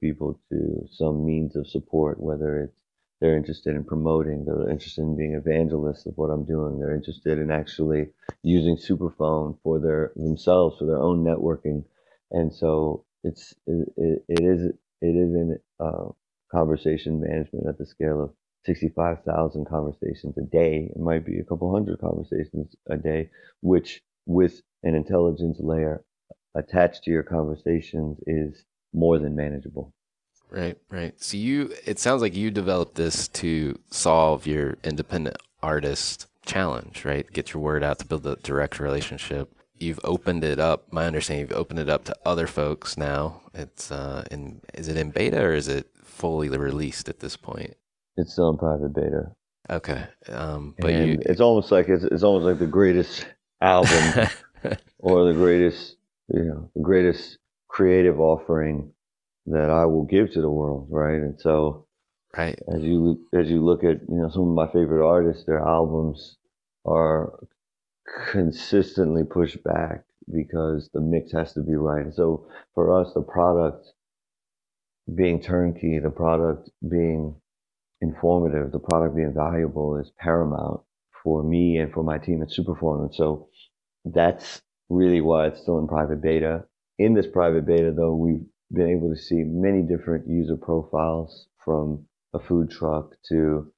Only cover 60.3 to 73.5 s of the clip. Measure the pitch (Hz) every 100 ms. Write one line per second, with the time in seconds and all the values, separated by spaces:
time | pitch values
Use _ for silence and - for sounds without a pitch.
60.3 | 82 78 76 73 69 69 78 76 78 73
61.3 | 73 82 78 76 73 _ _ _ _ _
62.3 | - 82 - - 80 78 85 85 82 -
63.3 | 87 80 82 82 85 87 78 - 85 82
64.3 | 90 87 82 80 87 78 80 80 87 85
65.3 | 80 - 78 78 82 80 80 78 73 -
66.3 | _ _ _ _ _ 82 80 80 78 80
67.3 | - - _ _ _ _ _ - - -
68.3 | 101 82 - - 101 - - 82 82 78
69.3 | 87 82 - - 80 80 78 - _ -
70.3 | 82 73 82 80 76 76 76 78 82 80
71.3 | 82 78 76 76 78 76 76 76 78 82
72.3 | 78 - - - - 85 90 92 85 76
73.3 | 90 87